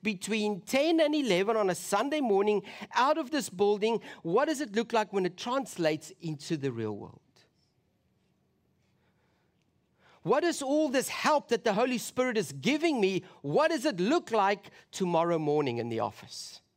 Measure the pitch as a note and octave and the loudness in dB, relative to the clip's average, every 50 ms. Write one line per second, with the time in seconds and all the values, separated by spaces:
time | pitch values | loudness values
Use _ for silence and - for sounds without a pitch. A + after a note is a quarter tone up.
0 | - G#3+ G#3+ F3+ - G3 G#3+ A3 G#3 G#3 G#3 F3+ - - - C4+ C#4+ E4 F4 D#4+ | -2 -2 -4 -2 -4 -4 -2 0 0 0 -2 -4 -6 -2 0 2 2 4 4 4
1 | D#4+ D4 D4+ D4+ C#4 A#3 F#3 E3+ G3 G#3 A3+ A3 G#3 F#3+ F3 - - - G3+ G3+ | 2 2 2 0 2 2 2 2 2 2 2 2 2 0 0 -2 -2 -2 0 0
2 | A#3 C#4+ D#4 D4+ C#4 A#3+ G3 F#3+ G3+ G#3 G#3+ G3 F#3+ - - - G#3 - - - | 0 0 -2 -2 0 2 2 2 4 2 2 0 -2 -6 -14 -16 -16 -4 0 2
3 | B3 C#4 D#4 D#4+ D#4 A#3+ - C#4+ G#3 - - F3+ G3+ G3+ G#3 G3+ G3 A3+ A#3 G3+ | 2 2 2 0 -2 -2 -2 -4 -4 -4 -2 0 2 2 2 2 2 0 0 0
4 | - - - - _ E3 E3+ A3+ C#4+ D4+ D#4 B3+ D4+ A3+ G3 A3 A#3 - - A3+ | -4 -8 -20 -12 _ 0 2 2 2 2 0 -4 -4 -4 -2 -2 -2 0 0 0
5 | G#3+ - - G3 F#3 F3 F3+ - - A#3+ B3 C#4 B3+ - - - E3+ D#3 D3+ D3+ | 0 0 -2 -2 -2 -2 -4 -6 -8 -4 -4 -4 -4 -6 -6 -2 0 0 0 -2
6 | - - - _ - E3 D#3 C#3+ - - E3+ D3+ C3+ C#3 A#2+ A2+ A2+ G#2+ G#2 G2+ | -6 -14 -20 _ -8 -8 -8 -8 -6 -6 -6 -4 -4 -6 -4 -4 -6 -6 -6 -8
7 | G#2 - - - _ _ _ _ _ _ _ _ _ _ _ _ _ _ _ _ | -12 -16 -18 -20 _ _ _ _ _ _ _ _ _ _ _ _ _ _ _ _
8 | _ _ _ _ _ _ _ _ _ _ _ _ _ _ _ _ _ _ _ _ | _ _ _ _ _ _ _ _ _ _ _ _ _ _ _ _ _ _ _ _
9 | _ _ _ _ _ _ _ _ _ _ _ _ _ _ _ _ _ _ _ _ | _ _ _ _ _ _ _ _ _ _ _ _ _ _ _ _ _ _ _ _
10 | _ _ - _ _ D#3+ A3+ D4 D#4 F4 D#4 - C#4 C4 C#4+ D4+ D#4 D4+ A#3+ C4+ | _ _ -20 _ _ 2 2 4 4 2 0 -2 -2 0 2 2 2 2 2 0
11 | G#3+ - - - - C4 D#4 C#4+ - - A#3 G#3 - A#3 G3 G3+ A#3+ C4+ B3+ A3 | -2 -2 -6 0 2 2 2 2 2 0 -2 0 0 0 2 2 0 0 0 -4
12 | - - - - B3+ B3+ A#3 A3 F#3 C3+ C3+ C#3 B2+ G3+ C#4+ D#4 D#4 F4 D4+ B3 | -6 -6 -2 -2 -2 0 0 -2 -2 -4 -6 -4 -2 0 0 2 2 0 2 2
13 | G3+ F#3+ F#3+ F3 F3+ - - - - C#3+ D3 A#3 D4+ D#4+ E4 D4 A3 D#4 A#3+ E3+ | 2 2 0 -2 -6 -8 -20 -12 -8 0 2 2 2 2 2 0 0 -2 0 0
14 | F3 G#3+ D4 F4 - - A3 A3 G3 G3 G#3 G3+ - - - - - _ - - | 0 2 2 0 0 0 0 2 4 2 2 0 -4 -20 -20 -20 -20 _ -6 -4
15 | G3 F3 E3+ D#3+ E3 E3+ E3+ D#3+ D#3 D3 D3 D3+ D3 C3 A#2 A#2+ A2+ A#2 A#2 A2+ | -2 2 2 2 4 4 2 2 2 2 2 2 2 0 0 -2 -4 -4 -2 -2
16 | A2 G#2 G#2 - - A#2+ - - - - - - _ _ _ | -2 -4 -4 -10 -20 -18 -16 -16 -16 -16 -18 -20 _ _ _